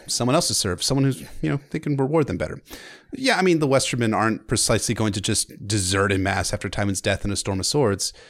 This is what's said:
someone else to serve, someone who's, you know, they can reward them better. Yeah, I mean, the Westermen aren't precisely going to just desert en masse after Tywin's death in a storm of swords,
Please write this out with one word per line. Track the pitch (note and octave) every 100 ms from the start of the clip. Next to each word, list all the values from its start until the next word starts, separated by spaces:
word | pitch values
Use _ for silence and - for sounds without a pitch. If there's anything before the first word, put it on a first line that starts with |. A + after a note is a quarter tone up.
| -
someone | - A#2+ D3+
else | -
to |
serve, | G#2 G2+ F2
someone | - C3+ C3+
who's, | C3 - -
you | D#3
know, | C#3+ -
they | D#3+
can | D#3 C#3
reward | C3+ D#3+ C#3+
them | F2
better. | D#2+ - - - - - -
Yeah, | - C4 F#3
I |
mean, | F#3+ D#3+
the | D3+
Westermen | C3+ - B2+ A2+ G2+
aren't | A2 G#2+ -
precisely | A2 - A2+ -
going | A2 A2
to | G#2
just | G2 G#2 - - G2+
desert | G#2 F2+ F#2+ G2+
en | F#2+
masse | F#2+ F#2+ F#2
after | G#2 G2+
Tywin's | - G2+ G2
death | G#2+ G2
in | G2+
a | G2
storm | - G2
of | F2+
swords, | D3 A#2+ G2 - - -